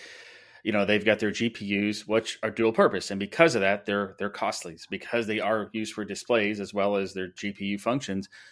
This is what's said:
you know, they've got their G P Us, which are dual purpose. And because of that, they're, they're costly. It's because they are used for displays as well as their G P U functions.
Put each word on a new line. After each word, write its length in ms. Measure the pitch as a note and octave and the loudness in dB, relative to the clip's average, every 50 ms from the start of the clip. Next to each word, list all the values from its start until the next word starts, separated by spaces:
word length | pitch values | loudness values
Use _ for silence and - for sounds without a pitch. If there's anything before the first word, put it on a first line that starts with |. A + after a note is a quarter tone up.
| - - - - - - - - - - - - - | -18 -20 -20 -20 -20 -20 -20 -20 -20 -20 -20 -6 -4
you 80 | G#2 | 0
know, 140 | G#2 G#2 G2+ | 2 2 4
they've 180 | F#2 - G#2 G2+ | 4 2 4 4
got 160 | A2 G#2+ G#2 | 4 4 4
their 120 | A2 G#2 | 2 -2
G 180 | G2 - A2+ A#2 | 0 0 -2 -2
P 400 | A#2 - G#2 G2+ G2+ G2+ G#2 G#2 | -2 -4 -4 -2 0 0 2 0
Us, 180 | G#2 - - - | -2 -4 -2 0
which 320 | G#2+ A2+ A2+ - - - | 2 2 2 0 -6 -4
are 80 | - A2 | -4 -4
dual 220 | G#2+ - A2+ A2 | 0 2 2 2
purpose. 400 | A2 - G3+ - - F#2 - - | 6 6 4 4 4 0 -4 -4
And 80 | G2+ G2 | -4 -6
because 340 | G2+ G2 - - E3 E3 C3 | -6 -6 4 6 6 6 6
of 80 | A2 | 4
that, 240 | F#2+ G2 G2+ G#2 - | 4 2 2 2 0
they're, 300 | - G2+ G2+ G2+ - - - | -2 -2 -2 -2 -4 -4 -6
they're 120 | G2 G2+ | -6 -6
costly. 440 | - - A2+ G2+ - - - F2 D#2+ | -4 -2 -2 -2 -2 -4 -8 -12 -14
It's 140 | D2+ - - | -16 -10 -10
because 400 | G2 F#2+ - - A#2 A#2 A2+ G#2 | -10 -10 -6 -2 -2 -2 0 0
they 140 | G#2+ G#2+ | -2 -2
are 280 | F2+ G2+ A2 A2 G2+ - - | 0 0 0 0 -2 -4 -4
used 200 | A2 A2 G#2+ - | -6 -6 -4 -6
for 120 | G#2+ G#2 | -8 -6
displays 560 | G2 G2 - - - A#2+ A2+ G#2 G#2 G#2+ G2+ | -6 -6 -10 -2 2 2 4 4 2 0 -2
as 120 | G2 F#2+ G2+ | -6 -4 -2
well 220 | G2+ G2 G2+ G2+ | 0 2 2 2
as 180 | G2 G2 F2+ F2+ | 0 0 -2 -4
their 140 | F#2+ F#2 F2+ | -6 -8 -8
G 240 | - - - G2+ | -8 -8 -8 -8
P 140 | G2 - G2+ | -6 -6 -4
U 120 | G2 G2+ G2+ | -4 -4 -2
functions. 520 | - A#2 B2 C#3 C3+ - G2 G2 F#2+ - - - - - | -2 -2 -2 -2 -2 -4 -4 -4 -6 -8 -14 -20 -20 -20